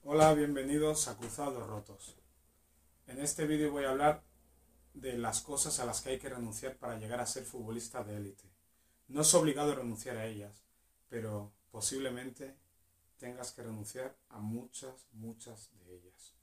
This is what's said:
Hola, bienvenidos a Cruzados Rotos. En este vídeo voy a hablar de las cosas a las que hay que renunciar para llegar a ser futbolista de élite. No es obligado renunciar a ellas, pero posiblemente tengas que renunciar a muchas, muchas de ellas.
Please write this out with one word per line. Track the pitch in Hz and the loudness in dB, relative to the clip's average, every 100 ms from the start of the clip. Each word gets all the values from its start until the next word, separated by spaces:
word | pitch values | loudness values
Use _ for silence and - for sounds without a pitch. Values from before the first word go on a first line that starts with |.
| 143 | 4
Hola, | 156 156 | 10 10
bienvenidos | 151 147 139 135 147 156 151 127 | 10 4 0 2 2 4 2 -2
a | 110 | -4
Cruzados | 117 - 143 127 107 | -8 -4 -4 -4 -6
Rotos. | 104 - 98 - - _ _ _ _ _ _ _ _ - | -8 -8 -18 -18 -20 _ _ _ _ _ _ _ _ -14
En | 131 | -4
este | 147 - 151 | -2 0 2
vídeo | 151 151 | 4 2
voy | 143 | 2
a | 135 | 2
hablar | 135 147 151 - _ _ _ _ _ _ | 6 6 6 -4 _ _ _ _ _ _
de | 139 131 120 | -10 -6 -2
las | 117 127 | 0 -2
cosas | - 139 156 143 | -2 -2 0 0
a | |
las | 120 117 | -2 -4
que | 131 | -4
hay | 131 | -6
que | 135 | -6
renunciar | 123 113 107 131 127 | -6 -6 -6 -10 -8
para | 123 110 | -8 -8
llegar | 110 120 | -6 -4
a | 117 | -4
ser | 131 | -4
futbolista | 110 127 110 117 - 123 | -8 -10 -6 -6 -6 -8
de | 104 104 | -6 -6
élite. | 101 - - _ _ _ _ _ - | -8 -12 -20 _ _ _ _ _ -6
No | 139 | 4
es | 156 | 8
obligado | 175 156 139 147 | 8 6 4 2
renunciar | 131 120 107 127 113 | 0 -4 -6 -6 -6
a | |
ellas, | 110 107 101 101 _ _ _ _ _ | -6 -8 -12 -16 _ _ _ _ _
pero | 117 110 104 104 _ _ | -6 -4 -4 -6 _ _
posiblemente | 110 - 135 131 123 127 123 135 135 _ _ _ _ _ _ | -4 -2 0 -4 -4 -8 -10 -14 -14 _ _ _ _ _ _
tengas | 123 127 123 | -12 -10 -10
que | - | -10
renunciar | 117 107 101 127 131 - _ | -10 -8 -8 -8 -10 -12 _
a | 110 | -8
muchas, | 104 117 123 - 131 131 - | -4 -4 -6 -12 -12 -16 -20
muchas | 110 113 113 120 110 - | -14 -12 -12 -16 -16 -20
de | 107 87 90 | -20 -20 -20
ellas. | 90 _ - _ | -20 _ -20 _